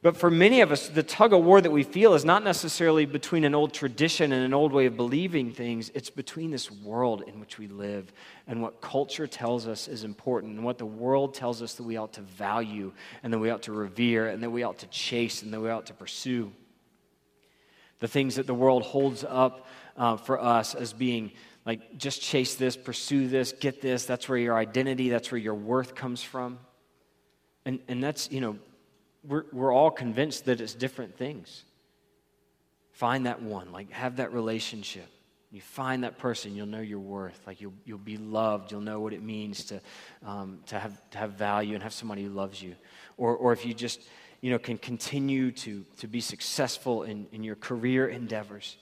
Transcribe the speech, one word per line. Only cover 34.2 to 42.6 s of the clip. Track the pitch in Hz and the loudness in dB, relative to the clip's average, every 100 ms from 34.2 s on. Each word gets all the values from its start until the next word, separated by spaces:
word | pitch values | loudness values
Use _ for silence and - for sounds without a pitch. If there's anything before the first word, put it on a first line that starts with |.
| 123 | -4
relationship. | 120 110 113 - 110 98 95 87 _ _ _ _ | -4 -2 -4 -6 -10 -12 -14 -16 _ _ _ _
You | 104 | -20
find | - - 131 131 120 | -18 -8 -4 -4 -4
that | - | -6
person, | 127 113 104 101 | -6 -4 -8 -10
you'll | 104 | -10
know | 107 | -10
your | 110 101 | -8 -10
worth. | 98 101 92 - - | -10 -10 -10 -14 -18
Like, | 95 | -14
you'll, | 101 98 | -16 -16
you'll | - 104 | -16 -14
be | 104 107 | -12 -12
loved. | 107 110 110 104 95 | -4 0 0 0 -4
You'll | 104 | -10
know | 104 107 | -6 -6
what | 107 | -6
it | 104 | -8
means | 110 107 104 98 - | -8 -8 -8 -10 -12
to, | 101 - - - - - | -14 -14 -20 -20 -18 -12
um, | 101 95 95 - | -10 -10 -14 -10
to | 107 | -10
have, | 107 98 _ | -10 -14 _
to | - | -8
have | 107 | -8
value | 98 104 104 104 | -4 0 0 -2
and | 104 | -6
have | 107 | -8
somebody | - 113 101 | -12 -10 -8
who | 101 | -8
loves | 98 98 98 | -6 -8 -8